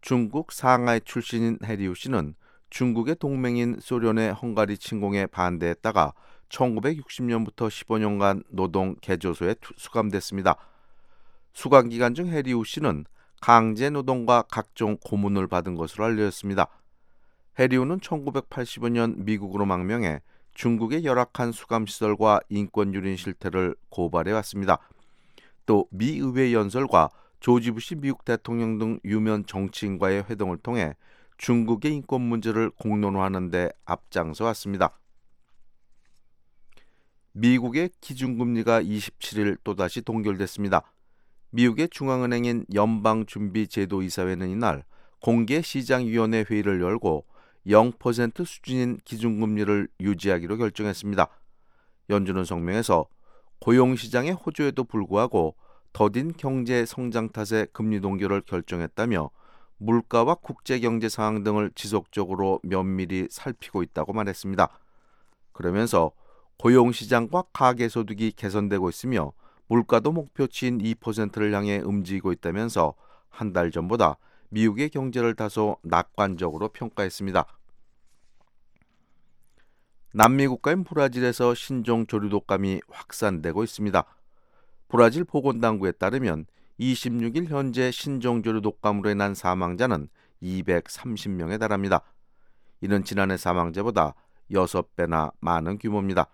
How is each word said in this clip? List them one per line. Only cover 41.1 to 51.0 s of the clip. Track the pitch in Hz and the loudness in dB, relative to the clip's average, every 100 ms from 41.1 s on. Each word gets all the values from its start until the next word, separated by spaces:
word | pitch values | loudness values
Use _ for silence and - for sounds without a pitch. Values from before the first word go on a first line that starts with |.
| _ _ - - | _ _ -20 -10
미국의 | 117 123 113 165 | 2 4 4 -2
중앙은행인 | - 135 127 123 120 120 117 - | -2 -2 0 0 0 0 -2 -2
연방준비제도이사회는 | 98 107 113 107 110 107 - 104 101 104 - 95 95 95 90 92 90 92 | 2 2 2 2 0 -2 -6 -4 -2 -4 -2 -2 -2 -4 -2 -4 -2 -4
이날 | 98 117 71 - - - _ | -2 -2 -2 -6 -20 -20 _
공개시장위원회 | - 117 113 143 165 135 123 131 120 113 110 110 107 | 2 2 2 0 -2 -6 0 0 2 0 2 0 0
회의를 | 107 101 95 | 0 0 0
열고 | 87 113 98 78 - - _ _ 95 | 0 0 0 -2 -6 -20 _ _ 6
영 | 104 120 | 6 6
퍼센트 | 120 127 117 120 - | 2 -4 0 -2 -2
수준인 | 175 - - 127 123 120 | -10 -10 -6 -2 -2 -4
기준금리를 | - 110 117 107 110 107 101 104 98 - | -10 -4 -2 0 0 0 2 0 -2 -4
유지하기로 | 95 92 95 90 85 110 | -2 0 0 0 0 -2
결정했습니다. | 113 - 104 95 | -2 -2 -4 -4